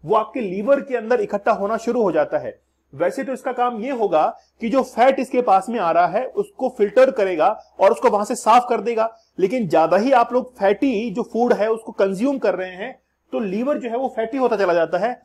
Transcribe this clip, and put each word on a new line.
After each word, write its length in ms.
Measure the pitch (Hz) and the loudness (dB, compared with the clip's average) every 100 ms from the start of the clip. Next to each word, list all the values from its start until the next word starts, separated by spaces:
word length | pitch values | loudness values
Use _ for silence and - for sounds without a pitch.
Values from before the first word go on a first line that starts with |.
| 151 | 0
वो 100 | 214 | -2
आपके 260 | 220 269 | 0 -6
लीवर 400 | 214 185 214 277 | -6 -6 0 0
के 160 | 277 247 | 0 -6
अंदर 240 | 220 247 | -2 -2
इकट्ठा 300 | 202 202 208 | 0 -2 0
होना 260 | 208 196 220 | 0 -2 -4
शुरू 240 | 233 240 | -2 0
हो 100 | 208 | 2
जाता 260 | 156 143 156 | 2 0 -2
है। 220 | 127 - _ _ _ 139 | -6 -12 _ _ _ -4
वैसे 280 | 175 175 | -4 -2
तो 100 | 269 | -8
इसका 180 | 254 - | -6 -8
काम 280 | 247 247 233 | -2 -2 -2
ये 120 | 240 | -6
होगा 460 | 262 208 160 180 - _ _ | -2 0 2 0 -2 _ _
कि 80 | 226 | -2
जो 140 | 262 | 0
फैट 360 | 226 - 254 269 | -2 2 4 4
इसके 220 | 247 254 | 0 -2
पास 240 | 240 190 190 | 2 2 2
में 100 | 226 | -4
आ 120 | 175 | 0
रहा 160 | 165 175 | 2 2
है 180 | 185 170 | 0 -4
उसको 440 | - 202 _ 254 | -6 -8 _ -6
फिल्टर 420 | - 208 202 262 | 0 0 4 4
करेगा 640 | 262 196 175 170 214 - _ | 4 -2 2 0 0 -10 _
और 120 | 196 | 2
उसको 180 | 226 254 | 4 2
वहां 160 | 208 208 | 0 -2
से 100 | 254 | -4
साफ 300 | - 233 240 | 4 4 4
कर 120 | 226 | -2
देगा। 360 | 208 226 226 - _ - | -2 -2 -2 -4 _ -2
लेकिन 300 | 185 254 202 | -2 0 0
ज्यादा 280 | 160 160 180 | 2 4 2
ही 140 | 233 | 4
आप 220 | 254 233 | 2 2
लोग 240 | 247 254 - | 0 -4 -2
फैटी 540 | 196 208 277 214 233 | 0 2 0 0 -4
जो 120 | 196 | -6
फूड 300 | 226 226 240 | -6 -2 0
है 180 | 196 214 | 2 0
उसको 200 | 226 - | -2 -6
कंज्यूम 460 | - 196 190 254 269 | -2 -2 0 -2 0
कर 180 | 214 180 | -2 -2
रहे 160 | 185 | -6
हैं, 280 | 180 233 262 _ _ _ | -10 -14 -14 _ _ _
तो 80 | 262 | -6
लीवर 380 | 214 196 254 285 | -4 -4 -2 -4
जो 120 | 233 | -4
है 80 | 233 | -6
वो 160 | 262 247 | -6 -6
फैटी 220 | 226 269 | -6 -2
होता 200 | 247 220 | -2 0
चला 160 | 190 | 2
जाता 240 | 170 160 175 | 2 0 -2
है। 240 | 214 247 | -4 -6